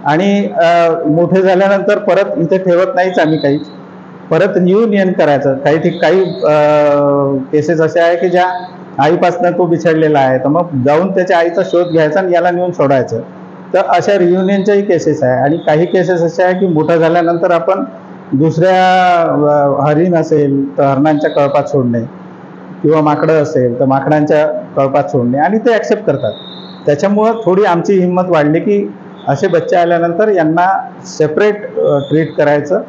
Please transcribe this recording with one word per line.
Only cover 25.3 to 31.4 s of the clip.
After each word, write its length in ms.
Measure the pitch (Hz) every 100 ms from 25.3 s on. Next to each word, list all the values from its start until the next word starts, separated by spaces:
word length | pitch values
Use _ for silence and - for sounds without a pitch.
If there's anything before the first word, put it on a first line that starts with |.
| 135
आणि 200 | 165 220
ते 140 | 233
ॲक्सेप्ट 320 | 220 - 208
करतात. 280 | 180 135 113 - - - - - -
त्याच्यामुळं 460 | 147 196 208 220 233
थोडी 200 | 220 185
आमची 280 | 208 170 165
हिंमत 320 | 196 180 180 180
वाढली 320 | 165 147 165
की 320 | 190 202 - - - - -
असे 200 | 139 190
बच्चे 280 | 165 165 185
आल्यानंतर 520 | 170 170 170 170 214
यांना 600 | 190 156 170 180 190 - -
सेपरेट, 720 | - - 151 156